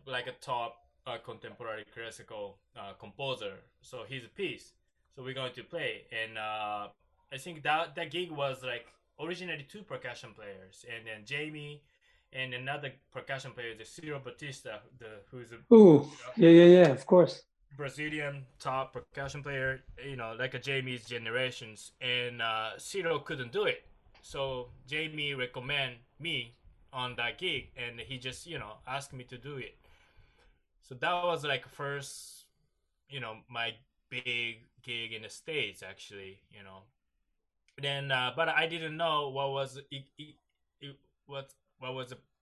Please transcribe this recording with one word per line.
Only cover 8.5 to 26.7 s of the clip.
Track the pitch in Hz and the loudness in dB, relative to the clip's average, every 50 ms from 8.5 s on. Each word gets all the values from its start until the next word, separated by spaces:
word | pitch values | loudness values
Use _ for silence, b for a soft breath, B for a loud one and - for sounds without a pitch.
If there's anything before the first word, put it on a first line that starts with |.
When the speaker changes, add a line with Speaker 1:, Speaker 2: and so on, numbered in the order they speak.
| 131 - 127 | -4 -6 -8
Speaker 1:
like, | 127 120 117 - - - _ _ _ _ - | -8 -8 -10 -10 -14 -20 _ _ _ _ -10
originally | 151 165 180 170 185 175 160 143 139 | -8 -8 -8 -8 -8 -8 -10 -10 -12
two | - - 214 202 | -14 -18 -18 -14
percussion | - 139 127 - 123 120 - - 117 104 | -12 -12 -10 -10 -10 -12 -12 -16 -18 -18
players, | 107 107 101 98 92 95 95 95 - - 120 | -18 -16 -16 -16 -16 -18 -20 -20 -20 -16 -14
and | 117 113 110 113 | -14 -12 -12 -12
then | 110 107 104 | -14 -14 -12
Jamie | 110 139 147 151 156 151 151 147 147 147 147 - _ _ _ _ _ _ _ _ _ - | -10 -8 -8 -8 -8 -10 -12 -14 -14 -16 -18 -20 _ _ _ _ _ _ _ _ _ -12
and | 131 131 127 123 | -10 -8 -8 -8
another | 123 127 135 143 147 143 135 131 - _ _ | -10 -8 -8 -8 -8 -8 -12 -14 -16 _ _
percussion | - 127 - - 135 131 - 131 | -14 -14 -10 -8 -10 -10 -10 -12
player, | - 123 120 117 113 | -12 -12 -12 -12 -12
the | 110 110 | -14 -16
Ciro | - - - 160 151 147 139 | -18 -18 -16 -12 -10 -10 -10
Batista, | 123 123 120 - 151 143 135 - - 127 107 104 - - - 123 | -10 -14 -14 -12 -12 -14 -14 -12 -12 -14 -14 -14 -16 -20 -20 -20
the, | 117 110 107 101 - - | -18 -18 -18 -18 -18 -18
who's | - 127 120 113 | -16 -16 -16 -16
a | 117 117 - - 240 | -16 -12 8 12 12
Speaker 2:
Ooh, | 220 214 180 156 139 - - | 12 12 12 12 10 8 2
Speaker 1:
you | - - | -8 -14
know, | - - - - | -16 -6 4 10
Speaker 2:
yeah, | 196 165 | 12 12
yeah, | 170 170 175 | 12 12 12
yeah, | 175 175 180 175 151 | 12 12 12 12 10
of | 127 120 - | 8 4 2
course. | - 185 180 165 135 - - - _ _ _ _ _ 143 | 6 8 8 8 8 4 -2 -14 _ _ _ _ _ -14
Speaker 1:
Brazilian | 135 143 131 - 147 151 151 151 151 147 143 143 139 135 127 - - | -10 -10 -10 -8 -8 -8 -6 -6 -6 -6 -6 -8 -10 -14 -16 -18 -10
top | - 143 131 131 131 131 - | -6 -4 -4 -4 -4 -6 -8
percussion | - - - - 143 139 135 - 147 | -14 -14 -12 -10 -8 -8 -8 -8 -10
player, | 139 147 139 135 131 131 131 131 - - - - 127 | -8 -8 -4 -2 -2 -2 -4 -6 -10 -16 -18 -14 -12
you | 139 135 | -12 -10
know, | 123 117 113 113 113 | -10 -10 -8 -6 -6
like | 127 131 131 | -6 -6 -6
a | 127 | -8
Jamie's | 117 135 139 135 131 127 127 120 107 | -6 -4 -4 -4 -4 -4 -8 -10 -8
generations, | - 120 120 113 113 113 127 131 127 117 - 120 110 107 104 - - - - | -10 -10 -8 -6 -4 -2 -2 -2 -2 -4 -8 -14 -16 -16 -18 -20 -20 -14 -8
and, | 131 123 123 123 123 123 120 120 | -4 -2 -2 -2 -2 -4 -6 -4
uh, | 113 113 110 110 110 110 101 - | -4 -2 -2 -2 -4 -6 -8 -10
Ciro | - - - 196 175 165 160 143 | -12 -10 -8 -4 -2 -2 -2 -4
couldn't | - - 160 135 127 117 | -4 -6 -8 -8 -8 -6
do | 120 202 208 | -4 -2 -2
it. | 165 110 - - - - - _ - - - | -2 -2 -4 -8 -20 -20 -20 _ -20 -20 -20
So | - - - 143 139 135 131 127 123 120 - - - - | -20 -12 -8 -6 -6 -6 -6 -8 -10 -12 -16 -20 -12 -8
Jamie | 147 151 160 156 156 151 147 143 139 | -6 -6 -6 -6 -6 -8 -6 -6 -4
recommend | 131 123 123 - 135 123 131 143 143 135 127 123 117 - _ _ - | -4 -6 -6 -8 -8 -8 -4 -4 -2 -4 -4 -6 -12 -20 _ _ -14
me | 143 170 156 127 117 117 117 - - - | -10 -8 -8 -8 -8 -10 -16 -20 -20 -20